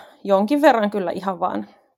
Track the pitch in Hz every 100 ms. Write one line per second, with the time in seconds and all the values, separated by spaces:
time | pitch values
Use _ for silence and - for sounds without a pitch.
0 | - _ 196 196 214 294 294 240 208 208
1 | 175 190 185 175 180 202 202 _ _